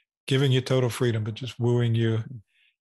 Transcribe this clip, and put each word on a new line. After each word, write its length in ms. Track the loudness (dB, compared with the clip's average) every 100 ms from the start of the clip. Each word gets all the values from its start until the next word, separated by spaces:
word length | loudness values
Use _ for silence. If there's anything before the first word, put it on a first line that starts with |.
| _ _ -2
giving 240 | 0 4
you 100 | 2
total 280 | 2 0 0
freedom, 340 | 0 0 0
but 100 | -4
just 260 | -6 -10 -2
wooing 340 | 0 2 2 2
you 280 | 2 0 -4 -12 -20 _ _ _